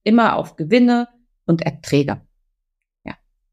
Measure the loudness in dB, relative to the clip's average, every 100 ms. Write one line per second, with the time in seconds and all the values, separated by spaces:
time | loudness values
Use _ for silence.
0 | 0 2 2 -2 -6 -10 0 2 4 2
1 | -2 _ _ _ -2 -2 -2 -8 -2 0
2 | 0 -6 _ _ _ _ _ _ _ _
3 | -18 -18 _ _ _